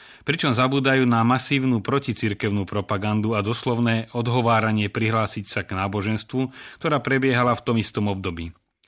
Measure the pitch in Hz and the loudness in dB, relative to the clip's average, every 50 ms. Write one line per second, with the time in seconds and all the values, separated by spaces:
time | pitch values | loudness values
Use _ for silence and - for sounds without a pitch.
0 | - - - - - - 165 170 - 147 113 127 127 131 135 139 131 135 135 135 | -20 -20 -20 -8 -4 -4 -2 0 0 0 2 2 2 2 2 2 2 4 4 4
1 | 127 123 120 117 113 120 127 127 - - 143 135 131 131 123 107 98 120 135 143 | 4 4 4 4 4 4 2 2 0 0 0 0 2 2 0 0 0 0 -2 0
2 | 139 - 104 - - 107 101 - - 104 101 101 92 - 101 104 98 - 107 98 | 0 -2 -4 -2 -2 -2 -2 -2 -2 -2 -2 -2 -2 -2 -4 -4 -2 -2 -2 -2
3 | 104 107 107 107 104 110 113 104 98 107 117 - - 127 120 117 120 117 113 113 | -2 0 0 0 0 0 0 0 0 -2 -2 -2 -2 -2 0 2 2 2 2 0
4 | 113 - - 120 113 120 117 127 113 117 113 110 110 110 107 107 104 98 - 107 | -2 -4 -4 -4 -2 0 0 2 2 4 4 4 2 2 2 0 0 -2 -2 -2
5 | 113 110 113 110 107 - - 107 101 - - 104 90 - 120 95 98 101 101 104 | 0 0 0 0 0 -2 -4 -6 -8 -6 -6 -6 -6 -4 -4 -4 -4 -2 -2 -2
6 | 95 110 110 107 - - - 131 131 127 - - - - - - - 160 151 135 | -2 -2 -2 -4 -4 -4 -2 -2 -2 -4 -6 -12 -20 -20 -12 -6 -2 0 0 0
7 | - 135 135 131 131 135 123 123 123 123 117 - - 123 117 113 104 - - 110 | 0 0 0 2 2 2 4 4 4 2 2 0 0 0 0 0 0 -2 -2 -2
8 | 104 104 98 98 92 92 82 82 85 82 - _ _ _ _ _ _ | -2 -2 -2 -4 -4 -6 -6 -6 -8 -10 -12 _ _ _ _ _ _